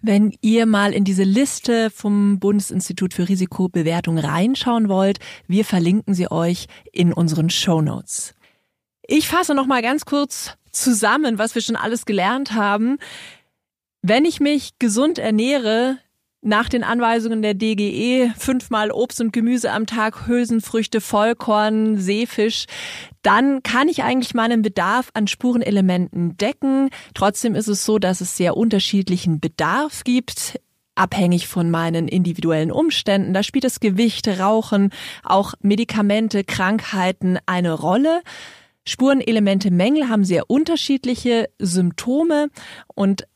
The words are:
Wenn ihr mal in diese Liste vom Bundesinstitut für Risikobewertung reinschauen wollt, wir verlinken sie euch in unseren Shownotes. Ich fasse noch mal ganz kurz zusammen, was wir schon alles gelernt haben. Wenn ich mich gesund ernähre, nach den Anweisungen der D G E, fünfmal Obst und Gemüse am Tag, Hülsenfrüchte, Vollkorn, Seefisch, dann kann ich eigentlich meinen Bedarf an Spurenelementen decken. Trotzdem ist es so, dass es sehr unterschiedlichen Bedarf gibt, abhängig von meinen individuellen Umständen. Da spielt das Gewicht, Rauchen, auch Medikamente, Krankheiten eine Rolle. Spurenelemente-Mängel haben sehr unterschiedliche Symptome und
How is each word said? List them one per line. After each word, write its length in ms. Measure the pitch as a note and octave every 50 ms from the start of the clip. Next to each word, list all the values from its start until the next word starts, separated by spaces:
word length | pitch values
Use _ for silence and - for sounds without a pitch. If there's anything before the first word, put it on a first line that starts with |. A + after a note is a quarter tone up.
| - G#3+
Wenn 280 | G3+ G3+ G#3 G#3+ - -
ihr 260 | - G#3+ A3 A#3 A3+ A3+
mal 260 | G#3+ G3+ G3+ G3+ -
in 100 | - G3+
diese 200 | F#3+ G3 F#3 G3
Liste 640 | F#3+ F#3+ A3+ C#4 C#4 - - - - A#3+ A3+ A3+ A3
vom 480 | - - - G#3 G#3 G#3 G3+ G3+ G3+ F#3+
Bundesinstitut 760 | F#3+ G3 G#3 G#3 G3 - - F#3+ F#3 - F3 - F#3+ F3+ -
für 120 | - F3+ F3
Risikobewertung 920 | G3 F#3 F#3 F3+ - - F#3+ F3+ - F3 E3 D#3 E3 E3+ F3 - E3 D#3+
reinschauen 680 | D3+ D3 D3 E3 F#3 A3+ C4+ C4 - B3+ A#3+ A#3 A3 G#3
wollt, 300 | G3 F#3 F#3+ G3 G3+ - - - - - _ _
wir 180 | F3 G3 A3
verlinken 480 | - - F#3 E3 E3 F3+ G#3+ - - G3+
sie 160 | F3 F3+ -
euch 380 | - D#3+ E3 E3+ F3+ - - - - - _ -
in 200 | _ - F3+ E3+
unseren 380 | - - E3+ E3 D#3 E3+ D#3+ E3+
Shownotes. 880 | - - - - E3+ E3 D#3 D3+ A2+ B2 - - - - - - _ _ _ _ _ _ _ _ _ _ _ _ _ _ _ -
Ich 200 | - D4+ D4+ -
fasse 280 | - E4+ F#4 - D4
noch 100 | C#4 C4+
mal 160 | B3+ C4+ B3+
ganz 240 | A3+ A#3 C4+ D4+ -
kurz 520 | - - C#4+ C#4+ C#4 - - - - - _ _ _
zusammen, 680 | _ - - C4 A#3+ G#3 G#3 G#3 A3+ C#4+ D#4 C4+ A3+ G3
was 160 | G#3+ A#3 -
wir 80 | A#3+ A3
schon 120 | - A3+
alles 300 | - - A3 A3+ A#3 -
gelernt 480 | - G#3+ G3 F3+ F#3+ A#3+ C4 C#4 B3 G#3+
haben. 460 | A3+ G#3 G3+ G3+ G#3 A3 A#3+ C4+ D4 - - - - - - - - _ _ _ _ _ _ _ _ _ _ _ _ -
Wenn 220 | F3+ G#3 B3 D4
ich 140 | F4 D#4 -
mich 380 | C#4+ C#4+ D4 C#4+ - - _ _
gesund 400 | - A#3 G3+ A3+ C4+ D#4 - -
ernähre, 800 | - A3+ G#3+ G#3+ A3+ B3+ C#4 C#4+ A#3+ G#3+ A3 A3+ A#3+ C4 C4+ B3+ _ _ _ _ _ _ _ _ - G#3+
nach 220 | G#3+ G#3 A#3 -
den 140 | - A#3+ A3+
Anweisungen 580 | - A#3 A#3 A#3+ A3+ A3+ A#3 A3 A3+ A3+ A3
der 140 | G#3+ G#3 G#3
D 180 | F#3+ A3 A3 A3
G 160 | G3 G#3 G#3
E, 420 | - - G#3 A#3+ B3 C4 B3+ A#3+ A3+ -
fünfmal 540 | - - C4 B3+ - - A#3+ G#3+ G#3+ G#3
Obst 280 | - - A#3+ B3 - -
und 140 | A#3 A3+ -
Gemüse 380 | A#3+ A3 A#3 B3 B3 A#3 G3+
am 160 | G2+ G#3 A3 G#3
Tag, 400 | A3+ A#3 G#3+ A3 A3 - - -
Hülsenfrüchte, 720 | A#3+ B3 B3 A3+ A#3+ A3+ G#3+ - - A3+ A3 - - A3+
Vollkorn, 960 | - - - G#3 G#3 A3+ A#3 - - - G#3+ G#3 G#3+ G#3+ A3 A3 A3 A3 A3 G3+
Seefisch, 680 | F#3+ F3+ G3+ G#3 A#3 A#3+ - - G#3 A3+ A3 - - - - - - - - - - - - _ _
dann 400 | G3+ G3 G#3+ B3+ C#4 C#4 C4 -
kann 240 | - G#3+ B3 C#4 D#4
ich 160 | E4 - B3+
eigentlich 320 | B3 B3+ C4 B3 - -
meinen 260 | A#3+ A3+ A3+ A#3+ A#3
Bedarf 480 | G#3+ A3 G3 - F3 F#3 G#3 B3 B3+ - _
an 100 | A3 G#3+
Spurenelementen 1120 | G3 - - - B3+ B3 A#3 A3+ G#3 G3+ G3+ F#3+ F#3 F3+ F3+ F3+ - - - F3 E3+ F3 -
decken. 540 | F#3+ G#3+ - _ - C4+ C4+ C4+ C4+ C4+ - - - - _
Trotzdem 400 | - F#3+ G3+ G#3 - - A#3+ G#3
ist 120 | - A3 G#3+
es 160 | G#3 G3 -
so, 140 | - G#3+ G#3+
dass 240 | G3 F#3 F#3 F#3
es 160 | F#3 F3+ - -
sehr 180 | F3+ F3 - -
unterschiedlichen 840 | A3+ A#3 G#3+ G3 F#3+ - - G3 F#3+ - F3+ F3+ - F3+ D#3+ D3+
Bedarf 640 | - D#3+ - - D#3+ D3+ F3+ A#3+ D4 D#4 - - -
gibt, 560 | - B3 B3+ B3 - - - - - - - _ _ _ _ _ _ _
abhängig 540 | - F#3+ F#3 - - F#3 F3 F3 F3 F3 -
von 240 | - F#3 E3+ E3+
meinen 360 | E3+ E3 E3 E3 E3 E3 E3+ -
individuellen 640 | - F#3+ F3+ F3+ E3 - - E3 D#3+ D#3 D#3 E3
Umständen. 600 | - - D#4 E4 - - - - G3 G3 F#3+ - F#3
Da 80 | F#3+
spielt 220 | G#3+ - - C#4 C4
das 160 | B3+ - -
Gewicht, 480 | - A3 F#3+ F#3 A#3 A#3 - - - A3+
Rauchen, 640 | G3 F3+ F#3+ G3 G#3+ A3+ A3 - - G3+ G3 G3+ - - - - - - -
auch 320 | - - F#3+ G3+ - - _ -
Medikamente, 800 | G3 G#3 G#3 A#3 - - A3 G#3 G3+ G3+ G#3+ A3+ A3 - G3+ G3
Krankheiten 960 | - - - F#3+ F#3 G#3 A3+ - - - G3 F3+ F#3 F#3+ _ - F#3 F3+ F3 - -
eine 260 | F#3 F3+ F3 F3 D#3+
Rolle. 480 | D#3 A2+ D#3+ F#3 A3+ C#4 D#4 E4 F4 F4 - - - - - - - _ _ _ _ _ -
Spurenelemente-Mängel 1200 | - - B3+ C4+ C#4 C4+ - - A3+ A3 G#3 G3+ G3 G3 G3 G#3 F3+ F3 F3+ A3 C#4+ D#4 D4 B3+
haben 160 | A3+ G#3+ G3
sehr 220 | F3+ F3+ D#3+ - _
unterschiedliche 1000 | A3+ C#4 D#4 D4+ E4+ D4 - - C#4+ C4 - B3 B3 A#3 - B3 A#3+ A#3 A3 - _ _
Symptome 920 | G3 F#3+ E3+ F#3 F#3 F3 E3+ - - B3 B3+ C#4+ E4 E4+ D#4 D4 D4+ D4 _ - - - - - - _ -
und 320 | - G3+ G3 G3 F#3+ - _ _